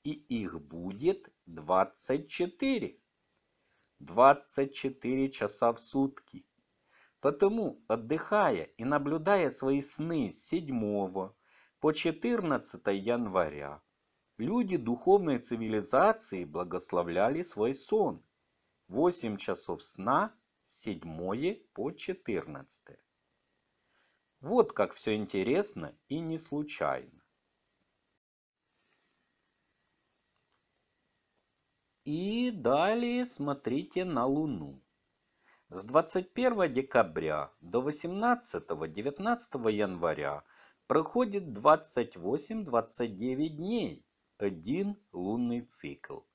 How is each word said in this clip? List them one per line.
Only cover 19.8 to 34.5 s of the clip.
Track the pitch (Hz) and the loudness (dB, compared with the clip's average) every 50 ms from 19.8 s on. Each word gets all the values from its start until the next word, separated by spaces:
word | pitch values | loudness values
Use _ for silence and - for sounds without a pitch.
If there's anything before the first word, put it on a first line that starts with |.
сна | - - - - 92 113 135 156 202 220 _ _ _ _ _ _ | -8 -14 -12 -6 -2 0 2 2 0 -2 _ _ _ _ _ _
с | _ - - - | _ -20 -20 -10
седьмое | - 113 95 - - 85 80 80 87 92 101 123 147 185 220 - - _ | -8 -8 -8 -6 -8 -10 -8 -6 -4 -4 -4 -2 -2 -4 -4 -6 -14 _
по | _ - 107 147 | _ -6 -6 -6
четырнадцатое. | - - - - 185 180 _ - 104 85 - - 73 69 135 - - - _ - - _ _ _ _ _ _ _ _ _ _ _ _ _ _ _ _ _ _ _ _ _ _ _ _ _ _ _ _ _ | -6 -8 -8 -8 -8 -8 _ -4 -4 -4 -4 -6 -14 -14 -14 -18 -20 -20 _ -20 -20 _ _ _ _ _ _ _ _ _ _ _ _ _ _ _ _ _ _ _ _ _ _ _ _ _ _ _ _ _
Вот | 135 147 220 247 147 - | -6 2 4 4 4 4
как | - - 101 87 | 2 0 0 0
всё | - - - 110 107 | -2 -6 -2 0 0
интересно | 107 104 - - 98 92 117 139 185 202 - - - 160 143 - _ _ _ | 0 -2 -2 -2 0 2 2 2 0 0 -2 -6 -10 -10 -10 -12 _ _ _
и | 135 160 | -6 -6
не | 165 160 160 160 | -4 -6 -6 -8
случайно. | 160 - 143 147 151 147 - - - 71 67 64 64 - _ _ _ _ _ _ _ _ _ _ _ _ _ _ _ _ _ _ _ _ _ _ _ _ _ _ _ _ _ _ _ _ _ _ _ _ _ _ _ _ _ _ _ _ _ _ _ _ _ _ _ _ _ _ _ _ _ _ _ _ _ _ _ _ _ _ _ _ _ _ _ _ _ _ _ _ _ _ _ _ _ _ _ _ _ _ _ _ _ _ _ _ _ _ _ _ _ _ _ | -8 -6 -6 -6 -6 -6 -4 -2 -2 -2 -2 -4 -6 -14 _ _ _ _ _ _ _ _ _ _ _ _ _ _ _ _ _ _ _ _ _ _ _ _ _ _ _ _ _ _ _ _ _ _ _ _ _ _ _ _ _ _ _ _ _ _ _ _ _ _ _ _ _ _ _ _ _ _ _ _ _ _ _ _ _ _ _ _ _ _ _ _ _ _ _ _ _ _ _ _ _ _ _ _ _ _ _ _ _ _ _ _ _ _ _ _ _ _ _
И | 147 151 165 185 202 220 233 247 247 | -4 -4 -2 -2 0 0 0 0 0
далее | 220 175 120 117 135 147 170 202 220 240 240 240 240 247 247 | -2 0 2 4 4 6 4 4 2 2 0 0 0 -2 -2
смотрите | 247 - - 143 143 139 139 - - 123 147 180 - - 180 185 | -4 -4 -4 -2 -2 -2 -2 -2 -2 -2 -2 -2 -2 -2 -2 -2
на | 180 156 120 120 | 0 2 2 2
Луну. | 131 139 151 160 151 | 2 2 2 0 -2